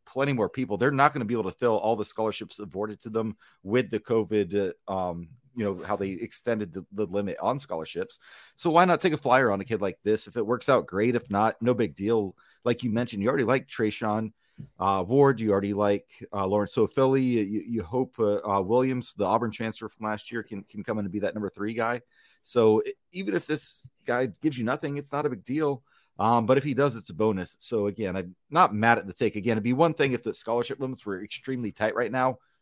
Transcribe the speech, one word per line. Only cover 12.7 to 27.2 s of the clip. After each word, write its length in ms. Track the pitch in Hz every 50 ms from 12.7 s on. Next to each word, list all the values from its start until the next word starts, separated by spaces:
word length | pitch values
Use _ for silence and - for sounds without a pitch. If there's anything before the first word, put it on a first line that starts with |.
| 117 -
you 80 | 131 117
mentioned, 320 | 104 117 123 - 113 98
you 60 | 98 123
already 160 | 151 156 117
like 240 | 104 131 135 135 -
Treshaun, 640 | - - 110 107 - - 120 107 107 110 110 107 - _ _ _ _ - - - _ -
uh, 240 | 92 98 98 95 90
Ward. 320 | 98 127 143 139 139 123 107
You 140 | 113 104
already 220 | 98 101 101 101 101
like, 320 | 101 104 101 101 98 - _ - - - -
uh, 140 | - 101 95
Lawrence 280 | 95 101 104 101 - -
Toafili. 480 | 123 107 - - 139 135 131 135 135
You, 400 | 131 127 120 113 104 98 107 101 78 117
you 140 | 117 110
hope, 340 | 90 82 117 127 127 127 _ -
uh, 220 | 110 101 104 95 -
uh, 180 | 104 98 98
Williams, 520 | 92 92 117 127 131 131 127 123 117 - -
the 120 | 101 98
Auburn 260 | 92 107 113 120 110
transfer 360 | 95 - 113 110 110 - 113 104
from 180 | - _ 107
last 260 | 107 107 104 - -
year, 100 | 120 113
can, 200 | 104 - 110 98 -
can 180 | - - 104
come 160 | - - 110 107
in 60 | 101
and 80 | 95
be 80 | 90 104
that 140 | 101 90 82
number 160 | 107 101 95
three 240 | - 101 101 110 113
guy. 260 | 117 113 117 123 117 - _ _ _ _ _ _ _
So 400 | _ - - 120 113 110 107 110 -
i-, 60 | - - - _ _
even 220 | - 185 190 208 190
if 120 | 175 -
this 420 | - 156 147 - - - - - - _ _ _
guy 200 | - 120 123 131 113 - -
gives 160 | - 156 135 123
you 60 | 110
nothing, 320 | 117 135 151 - 143 143
it's 160 | 143 143 -
not 140 | 139 143 151
a 40 | 143
big 140 | 127 90 -
deal. 380 | - 135 156 156 143 139 127 - _ _ _ _ _ _ -
Um, 280 | 101 113 120 117 113
but 100 | 104 131
if 80 | 139 135
he 100 | 147 123
does, 220 | 123 143 143 110
it's 140 | 113 - -
a 40 | 85
bonus. 420 | 78